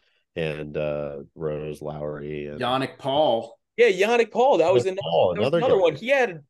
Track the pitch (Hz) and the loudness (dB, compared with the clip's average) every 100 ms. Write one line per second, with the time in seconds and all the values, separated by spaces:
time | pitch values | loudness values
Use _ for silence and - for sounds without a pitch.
0 | _ _ _ 87 78 76 76 76 76 73 | _ _ _ -6 -6 -6 -8 -6 -4 -4
1 | 73 71 71 80 78 76 76 73 76 76 | -6 -10 -14 -8 -6 -6 -8 -10 -10 -10
2 | 76 73 73 76 73 73 123 131 135 - | -10 -10 -10 -10 -10 -6 -4 -4 -4 -8
3 | 139 139 147 113 - - _ - 233 180 | -2 0 2 0 -4 -16 _ 2 4 4
4 | 208 240 226 214 262 190 160 190 190 185 | 2 2 2 2 4 4 4 4 2 -4
5 | - 165 101 87 123 170 254 202 170 147 | 0 2 2 2 0 2 4 4 4 2
6 | 233 277 220 160 | 0 2 0 -4